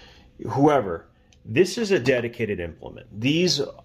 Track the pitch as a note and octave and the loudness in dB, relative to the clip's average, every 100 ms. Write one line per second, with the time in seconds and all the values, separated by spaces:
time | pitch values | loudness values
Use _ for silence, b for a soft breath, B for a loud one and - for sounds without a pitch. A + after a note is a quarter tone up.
0 | B B B - - A#2+ D3 C#3+ G2 E2 | B B B -14 -6 2 4 4 0 -6
1 | - b b _ A2 A#2+ F#3 - G#3+ F3+ | -12 b b _ -2 2 2 0 0 2
2 | B2 B2 A#2+ - G#2+ F#2 E2+ D#2 C2+ - | 2 0 -2 -4 -4 -4 -8 -12 -16 -16
3 | - G#2+ B2+ D#3+ F3+ D3 - - | -16 -4 0 2 2 0 -4 -10